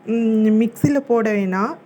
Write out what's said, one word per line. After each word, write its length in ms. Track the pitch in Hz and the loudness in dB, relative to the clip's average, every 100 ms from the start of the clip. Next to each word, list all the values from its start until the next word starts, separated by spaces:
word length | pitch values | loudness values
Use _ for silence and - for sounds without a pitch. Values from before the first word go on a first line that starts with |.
| - | -6
ம், 460 | 233 226 220 220 214 | -2 0 2 2 2
மிக்ஸியில் 460 | 226 - 285 285 277 | 0 0 0 0 0
போட 180 | 233 220 208 | 0 0 -2
வேணாம், 360 | 190 185 220 - | -2 -2 -4 -6